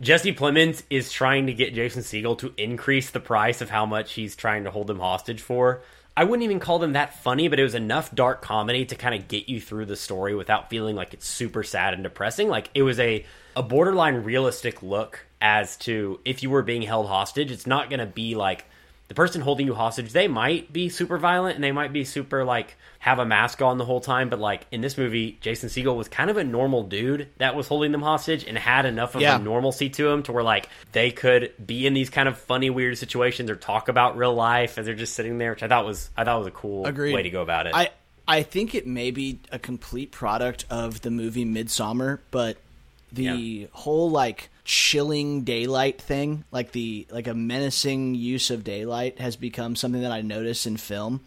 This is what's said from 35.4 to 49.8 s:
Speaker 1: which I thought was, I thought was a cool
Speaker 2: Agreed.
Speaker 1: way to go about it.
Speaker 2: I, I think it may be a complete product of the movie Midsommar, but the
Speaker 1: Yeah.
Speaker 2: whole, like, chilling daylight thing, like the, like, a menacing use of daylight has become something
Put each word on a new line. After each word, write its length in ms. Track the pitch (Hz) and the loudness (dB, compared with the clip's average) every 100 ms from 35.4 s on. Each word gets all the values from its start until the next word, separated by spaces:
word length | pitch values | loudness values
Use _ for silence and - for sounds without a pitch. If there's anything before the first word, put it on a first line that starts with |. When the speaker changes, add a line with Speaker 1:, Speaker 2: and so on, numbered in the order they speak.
| 117 | -4
Speaker 1:
which 120 | 110 | -4
I 40 | 117 | 2
thought 180 | 123 107 | 2 2
was, 240 | 98 - - | -4 -8 -2
I 80 | |
thought 160 | 117 117 | 0 0
was 80 | 95 | -2
a 40 | |
cool 360 | - 104 98 95 | -8 -8 -4 -4
Speaker 2:
Agreed. 260 | 139 147 | -2 -2
Speaker 1:
way 100 | 131 | 0
to 60 | 90 | -2
go 120 | 90 | -2
about 260 | 82 82 85 | -2 0 0
it. 80 | 165 | 0
Speaker 2:
I, 140 | 175 - _ _ - | 0 -2 _ _ 0
I 160 | 156 | 2
think 320 | 151 185 220 | 2 -2 -2
it 140 | 233 123 | -4 -4
may 240 | 123 123 | -4 -2
be 280 | 131 135 127 - | -2 -4 -6 -10
a 80 | 131 | -12
complete 520 | - 123 - 123 139 | -8 -10 -8 -10 -10
product 520 | - 110 113 123 120 - | -6 -2 0 0 -4 -8
of 320 | 117 117 113 | -6 -4 -6
the 100 | 120 | -4
movie 340 | 117 113 120 113 | -2 -2 -2 -2
Midsommar, 720 | 110 113 - 120 120 131 139 - | -2 -2 -2 -2 0 -2 -4 -4
but 240 | 131 113 104 - - - _ _ | -2 -2 -4 -14 -20 -20 _ _
the 120 | 123 | -4
Speaker 1:
Yeah. 440 | 127 123 113 110 101 | -2 -2 -4 -8 -10
Speaker 2:
whole, 360 | - 147 156 170 | -10 0 2 4
like, 400 | 151 120 - - _ | 4 2 0 -14 _
chilling 800 | - - - 147 147 147 147 143 | -2 2 4 2 2 0 0 -2
daylight 580 | 123 117 120 131 135 - | -2 -2 0 2 2 0
thing, 440 | - 143 147 151 - | -4 -2 -2 -4 -6
like 200 | 123 120 | -6 -6
the, 340 | 123 113 107 - | -4 -6 -6 -8
like, 160 | 117 117 | -8 -6
a 60 | |
menacing 840 | 117 117 127 139 - 139 135 131 123 | -4 -2 -2 0 0 0 0 -2 -2
use 340 | 120 127 - | -2 -2 -2
of 140 | 117 | -2
daylight 560 | 107 101 113 117 127 127 | -6 -6 -4 -4 -4 -4
has 160 | 127 110 | -8 -6
become 400 | 123 120 117 | -8 -6 -6
something 260 | 117 | -4